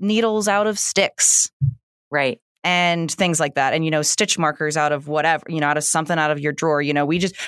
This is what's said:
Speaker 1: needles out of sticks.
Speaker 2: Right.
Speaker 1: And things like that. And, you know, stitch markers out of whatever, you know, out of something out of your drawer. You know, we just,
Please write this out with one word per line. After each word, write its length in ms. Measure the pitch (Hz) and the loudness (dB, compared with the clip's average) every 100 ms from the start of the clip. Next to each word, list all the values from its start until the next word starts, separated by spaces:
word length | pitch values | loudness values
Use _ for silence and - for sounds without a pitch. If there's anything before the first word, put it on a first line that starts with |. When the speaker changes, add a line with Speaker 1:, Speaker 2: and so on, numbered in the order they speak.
Speaker 1:
needles 480 | 196 214 226 220 208 | 0 2 2 0 0
out 180 | 202 208 | 2 0
of 120 | 202 | -2
sticks. 720 | - - - - - - - _ 139 - _ _ _ | -2 0 0 0 2 2 0 _ -4 -4 _ _ _
Speaker 2:
Right. 300 | 147 139 117 _ _ | -2 -2 -4 _ _
Speaker 1:
And 460 | 175 180 175 170 165 | -2 0 2 0 -2
things 280 | - 185 160 | 0 0 0
like 140 | 151 | 0
that. 180 | 143 135 | 0 0
And, 120 | 151 | 0
you 60 | 160 | 0
know, 120 | 156 | 0
stitch 360 | 151 - 208 - | 0 0 0 0
markers 380 | 160 151 151 156 | -2 -2 -2 0
out 160 | 151 | 0
of 160 | 147 147 | -2 -2
whatever, 360 | 151 151 160 - | 0 0 0 -2
you 120 | 160 | -2
know, 80 | 147 | 0
out 80 | 147 | 0
of 60 | |
something 340 | 151 165 156 170 | 0 0 0 0
out 120 | 151 | 0
of 100 | 147 | 0
your 120 | 147 | -4
drawer. 300 | 143 160 147 | -2 0 0
You 100 | 143 | 0
know, 140 | 147 143 | 0 0
we 120 | 170 | 0
just, 180 | 185 - | -2 -4